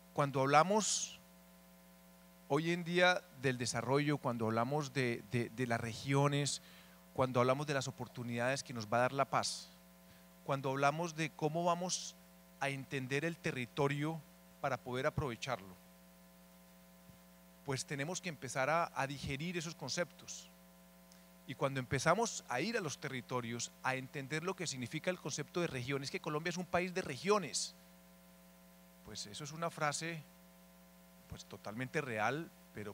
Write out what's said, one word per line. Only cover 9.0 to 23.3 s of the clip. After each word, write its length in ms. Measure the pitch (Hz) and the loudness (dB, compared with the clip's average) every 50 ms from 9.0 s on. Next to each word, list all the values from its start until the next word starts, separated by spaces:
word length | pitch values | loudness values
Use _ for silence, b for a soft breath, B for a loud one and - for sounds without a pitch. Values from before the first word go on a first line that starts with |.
dar 120 | 123 127 131 | 4 4 4
la 160 | 139 135 - | 2 0 2
paz, 400 | 147 123 104 - - - - - - - - - - - - B B B B B - - - | 2 0 0 0 -4 -6 -10 -14 -18 -20 -20 -20 -20 -20 -20 B B B B B -20 -12 -4
cuando 280 | - 139 135 135 135 | -2 -2 0 0 0
hablamos 440 | 131 139 143 139 151 160 175 170 156 | 0 4 4 4 4 2 -2 -4 -2
de 140 | 156 160 147 | -4 -4 -4
cómo 340 | - - 160 151 151 170 175 | -2 -2 -2 0 0 2 2
vamos 540 | 180 170 175 180 180 - - - - - - - - - - - - - - | 2 2 0 0 -2 -2 -4 -4 -8 -12 -16 -20 -20 -20 -20 -20 -20 -8 -4
a 80 | 135 139 | -2 -2
entender 560 | 139 135 131 - 147 135 127 123 139 143 156 | -2 -2 -4 -4 -4 -4 -2 0 0 2 2
el 140 | 170 170 - | 0 -2 -2
territorio 840 | - 165 151 127 123 - - - 143 139 143 143 147 156 160 156 - - - - - - - - | -4 -4 -2 -2 -4 -4 0 2 2 2 4 2 0 -2 -2 -4 -8 -14 -20 -20 -20 -20 -10 -4
para 160 | - 139 127 | -2 -2 -2
poder 320 | - - 127 123 127 135 156 | -2 -4 -4 -2 0 0 0
aprovecharlo, 680 | - - 156 131 113 - - 139 123 95 95 95 90 - - - - - - - - - - - - - - - - - - - - - - - - - - - - - - - - - - - - - - | 0 0 -2 -2 -4 -4 -4 -4 -4 -4 -6 -12 -18 -20 -20 -20 -20 -20 -20 -20 -20 -20 -20 -20 -20 -20 -20 -20 -20 -20 -20 -20 -20 -20 -20 -20 -20 -20 -20 -20 -20 -20 -20 -20 -20 -20 -20 -20 -20 -12 -4
pues 200 | 143 135 123 - | -4 -4 -4 -2
tenemos 340 | - 151 139 139 165 185 - | -4 -2 -2 -2 -2 -2 -2
que 80 | - 180 | -4 -6
empezar 400 | 156 - 139 123 - 143 131 139 | -6 -6 -8 -2 2 2 4 6
a, 220 | 156 170 170 - - | 6 4 4 2 2
a 140 | 131 135 135 | 0 0 0
digerir 500 | 143 135 - 143 139 135 160 180 175 175 | -2 -4 -4 -4 -2 -2 -2 -2 -2 -4
esos 180 | 151 170 156 | -4 -6 -8
conceptos. 760 | - 151 123 - 175 175 - - - - - - - - - - - - - - - - - - - - - B B B B B - - - | -8 -6 -4 -2 -2 -2 -4 -4 -12 -14 -14 -12 -12 -14 -16 -20 -20 -20 -20 -20 -20 -20 -20 -20 -20 -20 -20 B B B B B -20 -14 -14
Y 80 | 127 | -4
cuando 240 | - 151 135 135 135 | 0 0 0 0 -2
empezamos 640 | 123 - 143 131 - 160 175 214 233 - - - - - | -2 -2 -2 2 4 4 6 6 4 0 -2 -6 -6 -4
a 100 | 123 127 | -2 0
ir 160 | 160 220 233 226 | 0 0 -2 -2
a 40 | |
los 180 | 180 147 - - | -2 -4 -6 -6
territorios, 720 | - 139 131 123 - - | -6 -6 -6 -6 -6 -4